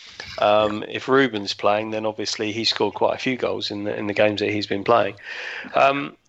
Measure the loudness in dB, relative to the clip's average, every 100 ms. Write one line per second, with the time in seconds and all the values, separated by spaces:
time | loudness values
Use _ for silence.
0 | -20 -16 -12 0 4 4 4 0 -6 -6
1 | 2 4 4 0 -6 -2 2 2 0 -2
2 | -4 -4 -6 -4 -4 -2 -2 0 -2 2
3 | 0 0 -2 -2 -2 -2 -4 -6 -4 -4
4 | -2 2 2 2 -2 -2 -2 -2 2 4
5 | 2 -4 -12 -12 -10 -12 -2 2 4 2
6 | -4 -12